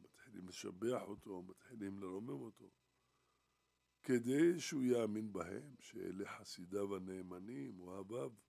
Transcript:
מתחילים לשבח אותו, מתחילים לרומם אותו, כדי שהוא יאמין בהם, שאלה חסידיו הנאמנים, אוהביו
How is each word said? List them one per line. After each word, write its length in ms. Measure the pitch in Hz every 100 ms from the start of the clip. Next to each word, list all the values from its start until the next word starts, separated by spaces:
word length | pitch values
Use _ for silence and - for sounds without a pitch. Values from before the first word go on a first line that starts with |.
מתחילים 440 | 87 - - 104 92
לשבח 540 | 90 104 90 113 123 92
אותו, 360 | 101 - 95
מתחילים 560 | 92 - - 120 98 98
לרומם 420 | 95 92 117 143
אותו, 280 | 120 - 98 - _ _ _ _ _ _ _ _ _ _ _ _ -
כדי 540 | 123 117 135 170 175
שהוא 240 | 135 156
יאמין 500 | 127 120 110 107 110
בהם, 420 | 95 85 98 147 131
שאלה 500 | - 110 90 92 101
חסידיו 640 | - 101 - 90 98 101 98
הנאמנים, 840 | 92 95 92 90 98 131 135 95
אוהביו 520 | 90 95 98 117 135 110